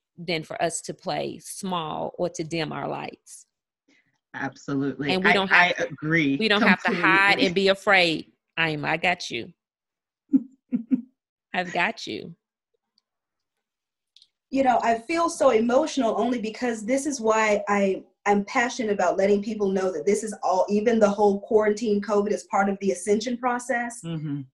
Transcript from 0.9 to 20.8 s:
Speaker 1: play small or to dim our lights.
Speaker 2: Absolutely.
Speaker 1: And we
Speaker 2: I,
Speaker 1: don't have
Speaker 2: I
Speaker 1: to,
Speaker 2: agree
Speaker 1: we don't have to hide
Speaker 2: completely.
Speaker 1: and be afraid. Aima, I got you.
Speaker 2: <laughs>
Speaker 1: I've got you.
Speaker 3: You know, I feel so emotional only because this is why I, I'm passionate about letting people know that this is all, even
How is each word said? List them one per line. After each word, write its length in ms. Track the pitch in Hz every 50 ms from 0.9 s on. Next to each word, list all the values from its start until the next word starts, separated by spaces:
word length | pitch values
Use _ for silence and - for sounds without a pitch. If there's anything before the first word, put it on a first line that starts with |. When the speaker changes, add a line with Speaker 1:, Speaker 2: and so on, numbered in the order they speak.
| 156
Speaker 1:
play 460 | - - 185 147 147 143 143 - -
small 760 | - - - - - 185 185 175 160 156 160 160 160 - - -
or 120 | 180 170
to 140 | - - 165
dim 280 | 156 170 165 156 151 147
our 140 | 143 139 147
lights. 580 | 147 143 147 143 - - _ - - - - _ _ _ _ _ _ _ _ _ _ _ _ _ _ _ _ _ -
Speaker 2:
Absolutely. 800 | 127 123 135 135 - - - 143 135 139 139 - - 147 147 185
Speaker 1:
And 100 | 190 185
we 60 | 175
Speaker 2:
I, 40 | 180
Speaker 1:
don't 140 | 202 190 185
have 200 | - 175 175 175
Speaker 2:
I 20 | - - 170
Speaker 1:
to, 40 | -
Speaker 2:
agree 480 | 160 - - 156 160 165 156 139 139 139
Speaker 1:
we 100 | 220 214
don't 140 | 208 208 226
have 180 | 220 185 - -
to 100 | 180 185
hide 400 | 175 175 185 190 196 196 202 196
Speaker 2:
completely. 120 | - 185 190
Speaker 1:
and 80 | 170
be 120 | 196 196 196
afraid. 640 | 196 196 - 214 196 185 175 170 156 - - _ _ _ _ _ - -
Aima, 260 | 165 160 156 147 143 147
I 100 | 156 165
got 320 | 175 185 180 175 - -
you. 220 | 151 120 110 - - _ _ _ _ _ _ _ _ _ _ _ _ _ _ -
Speaker 2:
<laughs> 1200 | 294 269 - - _ _ _ - 254 208 - - 269 247 - - _ _ _ _ _ _ _ _ -
Speaker 1:
I've 180 | 185 180 180 170
got 340 | 175 175 208 226 - - -
you. 280 | 107 - - 175 170 _ _ _ _ _ _ _ _ _ _ _ _ _ _ _ _ _ _ _ _ _ _ _ _ _ _ _ _ _ _ _ _ _ _ _ _ - _ _ _ _ _ _
Speaker 3:
You 140 | 262 269 269
know, 160 | 254 233 - -
I 160 | 233 226 226
feel 300 | - - 330 330 339 330
so 200 | - - 311 269
emotional 680 | 233 220 233 240 240 269 320 294 - 269 240 220 - 196
only 200 | 226 247 254 240
because 460 | 208 220 214 - 254 247 226 220 214
this 200 | 208 262 277 277 302
is 120 | 262 233
why 440 | 220 220 220 220 220 214 208 202 - -
I, 360 | 208 202 196 196 190 - - _ _ _ -
I'm 200 | 202 208 208 202
passionate 460 | - - 269 240 247 - - 226 214 202
about 240 | 202 185 175 160 190
letting 240 | 190 202 208 202
people 280 | - 233 214 208 208 190
know 200 | 190 190 190 185
that 140 | 170 156 -
this 180 | 202 208 220 -
is 100 | 208 202 - -
all, 220 | 160 185 185 - -
even 300 | 208 208